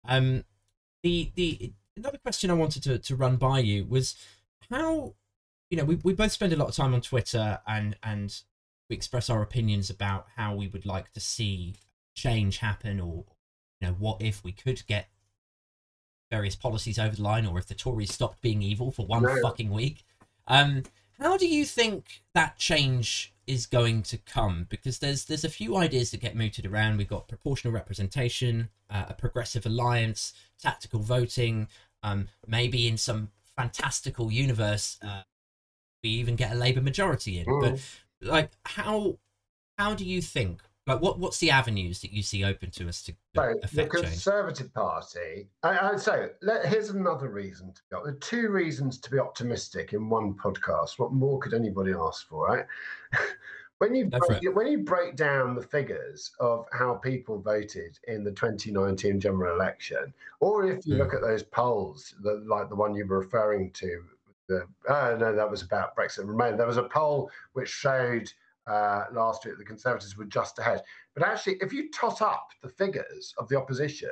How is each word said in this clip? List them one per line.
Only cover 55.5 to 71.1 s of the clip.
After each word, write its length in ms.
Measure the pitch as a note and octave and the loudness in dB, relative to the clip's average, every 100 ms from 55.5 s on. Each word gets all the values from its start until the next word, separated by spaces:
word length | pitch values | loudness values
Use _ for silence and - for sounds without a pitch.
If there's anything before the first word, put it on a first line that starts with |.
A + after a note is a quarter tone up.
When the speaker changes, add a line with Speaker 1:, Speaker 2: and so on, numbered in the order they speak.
Speaker 2:
the 80 | B2 | -2
figures 680 | A2 D3+ C3+ E2 B1+ D2 - - | -2 -2 0 -6 -8 -12 -16 0
of 260 | B2 A#2 - | 2 2 -2
how 220 | A#2+ B2+ | -2 0
people 440 | A#2+ C3 B2+ B2 G#2 | 0 -2 -4 -4 -6
voted 560 | G#2 G#2+ G#2 F2+ E2+ - - | 0 0 0 -10 -12 -12 -8
in 160 | A2 | -4
the 80 | G#2 | -4
twenty 400 | G2 A#2 G#2 A2 | -2 -2 -2 -2
nineteen 480 | G2 G2 F#2+ G2+ G2 | 2 2 2 2 2
general 340 | G2 F#2+ F2+ | 2 2 2
election, 580 | E2+ F#2+ - - - - - - - | 2 0 -2 -6 -4 -4 -12 -20 2
or 260 | F3+ G#3+ F#3+ | 2 4 2
if 160 | F#3 | -2
you 120 | D#3 C#3 | 0 2
Speaker 1:
Mm. 20 | |
Speaker 2:
look 160 | C3+ | 2
at 60 | C3+ | 2
those 240 | A#2 A2 | 0 0
polls, 680 | - - B2 A2 F#2+ - - - | 0 0 2 2 -2 -8 -20 -4
the, 220 | G2+ G#2+ | -2 -2
like 240 | G#2+ G#2 G2 | 0 -2 0
the 40 | |
one 220 | G2+ G#2 G#2 | 0 0 0
you 100 | F#2+ | 0
were 140 | F#2+ | 0
referring 500 | F#2+ A#2 G#2+ G#2 F#2 | 2 2 2 2 -2
to, 280 | - F#2 F2 E2+ _ _ _ - | -6 -6 -6 -12 _ _ _ -4
the, 180 | F#2 F2+ - - | -4 -4 -8 0
uh, 260 | C#3+ B2+ A2+ | 2 2 2
no, 160 | A2+ | 2
that 160 | G#2+ G#2+ | 2 0
was 140 | G2+ | -2
about 320 | F2+ G2+ F#2 | -2 -2 0
Brexit 240 | - G2+ - | -2 -4 -4
and 100 | G2+ | -4
Remain. 280 | A2 A#2+ G#2+ | 0 2 2
There 100 | A#2 | 2
was 100 | A#2 | 2
a 60 | |
poll 480 | B2 D3+ D3+ C#3+ B2+ - - | 0 0 2 0 -4 -12 -10
which 160 | C3+ - | -8 -8
showed, 600 | - C#3 C3 B2 A#2 G2 - _ _ - | -2 0 2 0 -2 -4 -16 _ _ -4
uh, 380 | G#2 G#2 G2+ - | 0 2 0 -2
last 320 | A#2+ A2+ A2 | 0 0 0
week 120 | A2+ G2 | -8 -12
the 60 | |
Conservatives 520 | G2+ A2 B2+ A2+ G2+ G2+ | -14 -4 -2 -2 -4 -12
were 80 | |
just 340 | G2+ B2 A2 - | -4 -2 -2 -2
ahead. 240 | A2+ A2 - - - | 0 0 -4 -20 -14